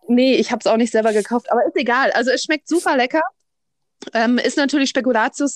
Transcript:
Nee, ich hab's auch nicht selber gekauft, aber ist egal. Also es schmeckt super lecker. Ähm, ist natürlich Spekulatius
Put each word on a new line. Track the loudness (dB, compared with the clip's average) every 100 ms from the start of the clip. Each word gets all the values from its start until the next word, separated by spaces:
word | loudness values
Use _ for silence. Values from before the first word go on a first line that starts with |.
| 0
Nee, | 2 4 2
ich | 0
hab's | -2 0
auch | 0
nicht | 2
selber | 0 2
gekauft, | 0 0 -4 -2
aber | 0 0
ist | -2
egal. | 0 0 0
Also | 0 0
es | -2
schmeckt | -2 -4 -2
super | -2 0 0
lecker. | 0 -2 -4 -8 _ _ _ _ _ _ -6
Ähm, | -2 0 0
ist | 0 0
natürlich | 0 0 0
Spekulatius | 0 0 0 0 -2 -4